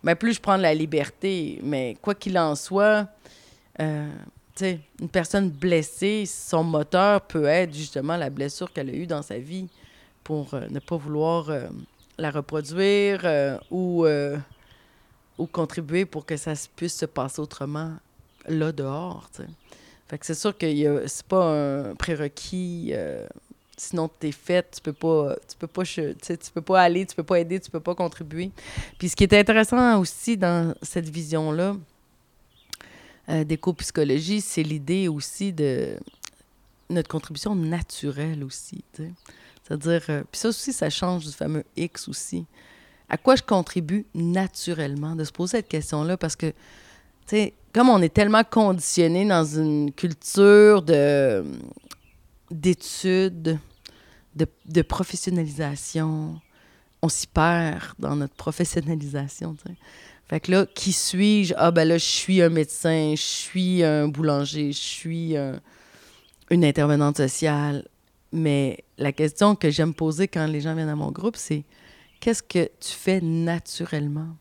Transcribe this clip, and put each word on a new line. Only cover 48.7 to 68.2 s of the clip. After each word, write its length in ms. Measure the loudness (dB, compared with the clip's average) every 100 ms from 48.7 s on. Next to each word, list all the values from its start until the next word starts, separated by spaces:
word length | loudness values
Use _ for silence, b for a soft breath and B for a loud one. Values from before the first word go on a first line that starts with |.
| 2 0 4 4 4 4
dans 180 | 4
une 460 | 2 0 2 2 0
culture 920 | -2 -6 -4 -2 6 10 12 12 8
de, 600 | 6 4 6 4 4 2 -2 -10 -14 -18 -20 -20 _ _ _ _ _
d'études, 1120 | -2 0 0 -4 -4 2 2 2 0 -2 -2 -6 _ B B B B B
de, 120 | -4 -4 _
de 160 | 0 0
professionnalisation, 1600 | 2 -2 -4 -4 -2 -2 -2 -4 -6 -6 -6 -4 -2 -2 -6 -10 _ b b b b _
on 60 | -2
s'y 180 | -2 -2
perd 640 | 2 4 4 0 -4 -10 -8
dans 160 | -4
notre 180 | -2 -4
professionnalisation, 1200 | -6 -8 -2 -2 -2 -2 -4 -4 -6 -8 -8 -10
tu 160 | -10 -14
sais. 80 | -16 B B B B _
Fait 120 | -6
que 120 | 2
là, 140 | 2
qui 260 | 2 -2 -4
suis-je ? 600 | -2 -2 2 4 4 2 2
Ah, 120 | 4
ben 160 | 4 4
là, 100 | 4
je 60 |
suis 360 | 2 -2 2 4
un 80 | 6
médecin, 600 | 4 -2 -2 0 2 2
je 60 | 0
suis 600 | -2 -6 -4 -2 2 4
un 240 | 4 4 2
boulanger, 640 | 0 0 0 -2 -4 -4
je 60 | -4
suis 600 | -8 -8 -6 -6 -2 -2
un, 220 | -4 -8 b b b b b b b _ _
une 120 | 4
intervenante 520 | 6 4 4 4 4 2
sociale. 720 | 0 0 0 0 0 -4 -8 _ _ _